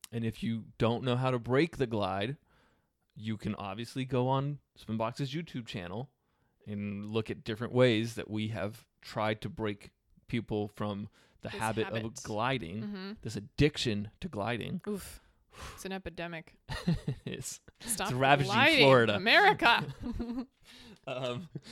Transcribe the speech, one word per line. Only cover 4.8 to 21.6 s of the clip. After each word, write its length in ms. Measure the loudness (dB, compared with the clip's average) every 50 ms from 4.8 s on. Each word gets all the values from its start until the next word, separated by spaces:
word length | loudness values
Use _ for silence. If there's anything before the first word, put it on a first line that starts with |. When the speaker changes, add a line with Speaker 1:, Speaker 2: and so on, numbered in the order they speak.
| -8 -6 -4 -2 -2 -2 -4 -4 -6 -6 -6
Speaker 1:
YouTube 320 | -8 -8 -8 -10 -10 -10
channel 420 | -8 -8 -8 -8 -8 -8 -10 -10 -12 _ _ _ _ _ _ _ _ _ _ -12
and 400 | -10 -8 -6 -6 -6 -6 -8 -6
look 240 | -4 -2 -2 -2 -2
at 140 | -6 -8 -6
different 280 | -6 -6 -4 -4 0
ways 420 | 4 6 6 6 6 4 2 -2 -4
that 160 | -8 -8 -6
we 180 | -4 -4 -4 -4
have 380 | -4 -4 -6 -6 -6 -10 -20 _ _ _
tried 380 | -16 -10 -4 -2 0 0 -2 -2
to 60 | -6 -8
break 420 | -6 -4 -4 -4 -4 -6 -12 -20 _ _ _ _ _ _ _ -6
people 400 | -4 -4 -2 -2 -2 -2 -2 -4 -4
from 340 | -6 -6 -4 -4 -6 -8 -12 _ _ _ _ _ _
the 60 | -12 -10
Speaker 2:
This 100 | -6 -4
Speaker 1:
habit 240 | -4 -2 -2 -2 -2
Speaker 2:
habit. 180 | -2 -2 -4 -6
Speaker 1:
of 100 | -6 -10 -10
gliding, 600 | -10 -6 -4 -2 -2 -2 -2 -4 -4 -6 -8 -8
Speaker 2:
Mm-hmm. 300 | -8 -8 -8 -10 -10 -12 -12 -10
Speaker 1:
this 140 | -10 -10 -8
addiction 720 | -10 -10 -6 _ 4 4 4 4 2 -2 0 0 -2 -4 -6 -10 -12
to 80 | -12 -8
gliding. 520 | -6 -4 -2 -2 -2 -4 -4 -6 -8 -8 -6 -6
Speaker 2:
Oof. 320 | -8 -8 -8 -12 -16 -18 _ _ _ _ _ _ -18 -16 -14 -14 -14
It's 100 | -12 -10
an 80 | -8
epidemic. 640 | -8 -8 -10 -10 -10 -8 -10 -8 -10 -12 -14 -16 _ _ _ -10
Speaker 1:
<laughs> 180 | -10 -4 0
It 520 | 0 0 0 0 -4 -6 -6 -6 -10 -8 -8
is. 220 | -8 -10 -12 -14 _ -20 -20 -12
Speaker 2:
Stop 280 | -6 -6 -4 -2 -2 -2
Speaker 1:
It's 80 | 0
ravaging 360 | 4 6 8 8 8 6 4
Speaker 2:
gliding, 260 | 4 6 6 8 8 10
Speaker 1:
Florida. 360 | 10 10 10 10 8 6 2
Speaker 2:
America. 680 | 2 4 4 6 8 8 6 6 6 6 4 4 4 2 -4 -8 -10 -8 -8 -6 -6
Speaker 1:
<laughs> 280 | -6 -6 -6 -8 -10 -10 _ _ _ -20 -20 -20 -20 -20 -20 -14 -10
Um, 420 | -8 -6 -4 -4 -4 -4 -6 -8 -10 -12 -14